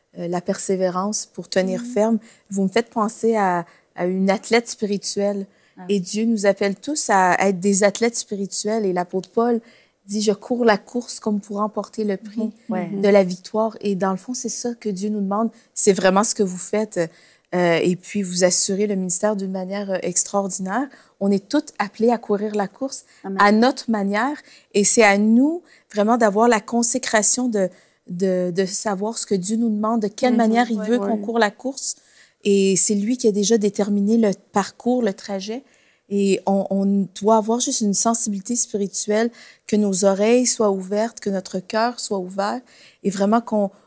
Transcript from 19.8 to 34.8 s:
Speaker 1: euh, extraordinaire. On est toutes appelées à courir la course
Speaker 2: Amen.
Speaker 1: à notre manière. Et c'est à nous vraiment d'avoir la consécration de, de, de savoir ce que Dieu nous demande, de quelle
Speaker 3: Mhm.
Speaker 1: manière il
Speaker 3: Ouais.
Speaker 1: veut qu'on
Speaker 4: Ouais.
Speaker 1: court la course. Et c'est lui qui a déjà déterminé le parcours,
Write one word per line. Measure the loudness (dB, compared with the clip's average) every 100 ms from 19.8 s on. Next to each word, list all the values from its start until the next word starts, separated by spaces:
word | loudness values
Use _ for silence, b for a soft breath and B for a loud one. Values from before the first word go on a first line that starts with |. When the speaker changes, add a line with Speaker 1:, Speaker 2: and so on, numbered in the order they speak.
| -6
Speaker 1:
euh, | -4
extraordinaire. | -2 -2 0 -2 -2 -4 -4 -4 -6 b b b
On | 0
est | 0 0
toutes | -4 -4 -8
appelées | -8 0 0
à | 0
courir | -2 -4 -2
la | -4 -6
course | -6 -6 -6 -10 b
Speaker 2:
Amen. | -6 4
Speaker 1:
à | 6
notre | 6 4 0 -4
manière. | -2 0 -2 -2 -6 -14 b b
Et | 2
c'est | 4 6
à | 6 6
nous | 4 4 4 0 -10 b b
vraiment | 0 2 4
d'avoir | 2 4 4
la | 2
consécration | 0 0 0 0 0 2 4 2 0
de, | 0 -2 b b b -12
de, | -4 -2 0 -2
de | -2 -2
savoir | -2 -2 -2 -4 -4
ce | -2
que |
Dieu | 0 0 -2
nous | 0
demande, | 0 0 -2
de | -2
quelle | -2 0
Speaker 3:
Mhm. | 2
Speaker 1:
manière | 2 2 0
il | -2
Speaker 3:
Ouais. | 0
Speaker 1:
veut | -2
qu'on | 0 -4
Speaker 4:
Ouais. |
Speaker 1:
court | -2 0
la | 0
course. | -2 -10 -4 -4 -4 b b b b
Et | 2 4 4 4
c'est | 2
lui | 2 -2 0
qui | 0
a |
déjà | 0 0 2
déterminé | 0 -2 -2 0 2 2
le | 2 -2 _
parcours, | -4 -4 -4